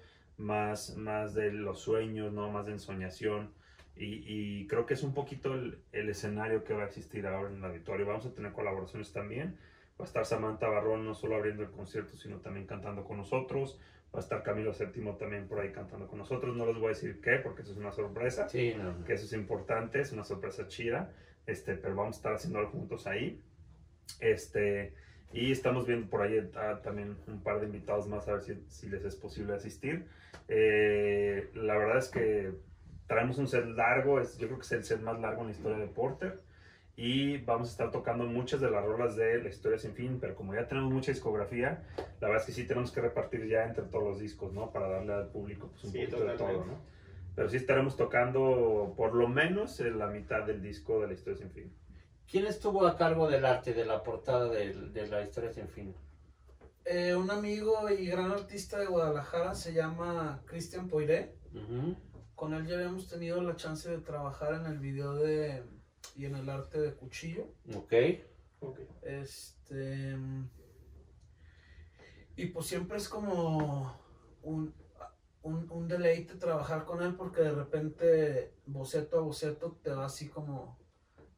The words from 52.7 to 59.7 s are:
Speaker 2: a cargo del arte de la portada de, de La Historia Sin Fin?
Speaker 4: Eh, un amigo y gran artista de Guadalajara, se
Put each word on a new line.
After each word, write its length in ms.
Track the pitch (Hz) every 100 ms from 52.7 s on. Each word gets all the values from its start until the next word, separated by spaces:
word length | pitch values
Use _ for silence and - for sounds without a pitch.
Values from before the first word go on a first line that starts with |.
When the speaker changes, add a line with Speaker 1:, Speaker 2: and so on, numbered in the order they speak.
| 190 175
Speaker 2:
a 100 | 165
cargo 320 | 165 160 156
del 160 | 135
arte 300 | 131 123 127
de 100 | 113
la 180 | 110 110
portada 460 | - 110 - 123 117
de, 240 | 110 101
de 340 | 98 - 107 101
La 140 | 104
Historia 320 | 98 - 117
Sin 160 | 113 98
Fin? 260 | - 98 92 - - - - - - - _ -
Speaker 4:
Eh, 280 | 180 175
un 160 | 180 185
amigo 600 | 208 208 208 214 220 208
y 160 | 196 180
gran 240 | 180 185
artista 460 | 202 202 202 - 202
de 80 | 196
Guadalajara, 680 | 175 156 147 135 170 180
se 200 | - 165